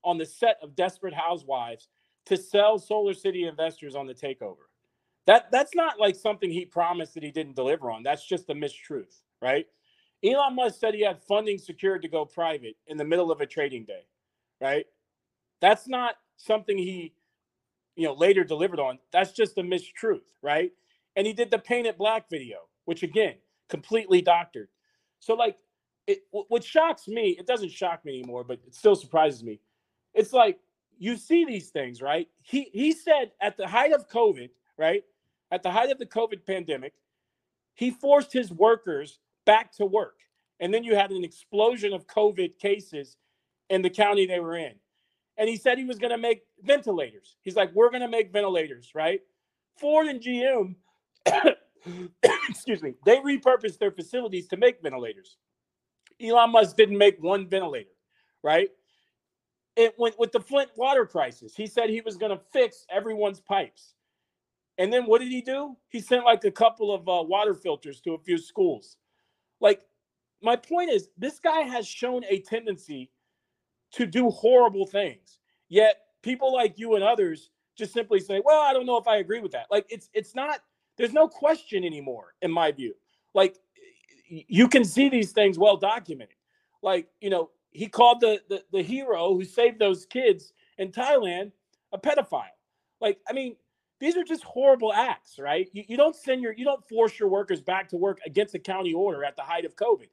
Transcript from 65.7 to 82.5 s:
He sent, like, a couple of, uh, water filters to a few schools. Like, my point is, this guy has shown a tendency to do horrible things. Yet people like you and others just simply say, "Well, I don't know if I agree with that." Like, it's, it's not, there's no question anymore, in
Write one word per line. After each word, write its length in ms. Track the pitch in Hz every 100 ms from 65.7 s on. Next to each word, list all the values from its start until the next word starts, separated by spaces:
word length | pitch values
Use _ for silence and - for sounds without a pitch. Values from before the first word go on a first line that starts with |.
| 254 _
He 120 | 240
sent, 240 | - 247
like, 200 | 240 233
a 60 | 208
couple 440 | - 226 226 208
of, 120 | 196 170
uh, 160 | 180
water 300 | 160 190 214
filters 480 | 175 175 147 143 135
to 140 | 175
a 40 | 160
few 200 | 156 170
schools. 580 | 165 - 180 117 - _ _ _ _ _ _ _
Like, 220 | 202 202 _ _ _ _ _ _
my 140 | 220 240
point 340 | - 339 349
is, 200 | 220 - -
this 200 | 247 311
guy 220 | 339 320
has 260 | 277 247 214
shown 380 | - 240 247
a 160 | 214 196
tendency 720 | 190 226 226 190 - 143 127 _ _ _ _ _ _ _ _
to 140 | - 233
do 240 | 220 247
horrible 560 | - 226 254 240 196 190
things. 520 | 196 190 110 _ _ _ _ _
Yet 320 | 175 214 202 _ _
people 320 | 220 254 262
like 240 | 254 220 170
you 160 | 226
and 100 | 214
others 460 | 202 233 185 156 _ _ _ -
just 160 | 214
simply 260 | 233 226 202
say, 220 | 190 196
"Well, 200 | 247 311
I 100 | 294
don't 140 | 262 247
know 100 | 240
if 100 | 233
I 100 | 214
agree 240 | 175 226
with 120 | 202
that." 140 | 123 117
Like, 140 | 202 202
it's, 180 | 220 -
it's 200 | 214 -
not, 260 | 254 294 285 _ _ _ -
there's 160 | 233
no 160 | 285 311
question 560 | - 294 320 - 202
anymore, 500 | 175 151 139 117 92 _
in 100 | 175